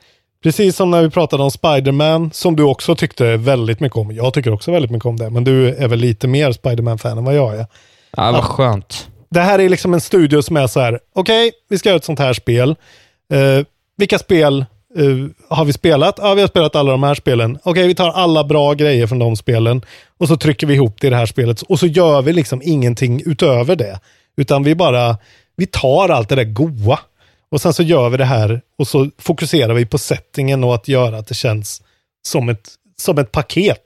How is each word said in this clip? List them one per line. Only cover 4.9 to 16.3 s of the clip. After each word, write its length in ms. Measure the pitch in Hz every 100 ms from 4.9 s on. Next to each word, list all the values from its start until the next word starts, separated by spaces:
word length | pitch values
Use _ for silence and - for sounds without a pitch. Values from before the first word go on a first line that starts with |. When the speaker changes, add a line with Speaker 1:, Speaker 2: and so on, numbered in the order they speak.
Speaker 1:
mycket 140 | 117 120
om 120 | 117
det, 120 | 110
men 140 | 117
du 240 | 123 131 127 131
är 120 | 127
väl 120 | 117
lite 280 | 123 110 127
mer 240 | 139 147
Spider-Man-fan 680 | 117 135 117 117 113 120 113
än 60 | 127
vad 100 | 143
jag 180 | 123
är. 120 | 107 113 _ _ _ _ -
Speaker 2:
Ja, 140 | 113
vad 40 | 120
Speaker 1:
Att 100 | 113
Speaker 2:
skönt. 640 | - 131 101 - - - - _
Speaker 1:
det 120 | 175
här 180 | 180 196
är 100 | 185
liksom 240 | 175 190
en 80 | 170
studio 400 | - 196 156 147
som 160 | 135 160
är 100 | 131
så 120 | 143
här: 200 | 123 117 - -
"Okej, 360 | 185 226 233 220 _
vi 80 | 196
ska 120 | 214
göra 80 | 175
ett 80 | -
sånt 140 | 147
här 140 | 135
spel. 420 | 120 - 120 127 160 _ _ _ _ -
Eh, 320 | 143 135 135 147 _ _ -
vilka 220 | 202 196
spel, 460 | - 175 151 139 131 _ _ 214
eh, 80 | 143 131 143 - _
har 160 | 151 151
vi 80 |
spelat? 420 | - 180 147 165 202
Ja, 120 | 202